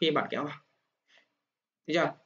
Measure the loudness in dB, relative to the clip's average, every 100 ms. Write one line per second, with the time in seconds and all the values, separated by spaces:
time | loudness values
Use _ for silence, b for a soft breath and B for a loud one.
0 | 2 2 0 -4 -6 -8 _ _ _ _
1 | _ b b _ _ _ _ _ -2 0
2 | 0 -2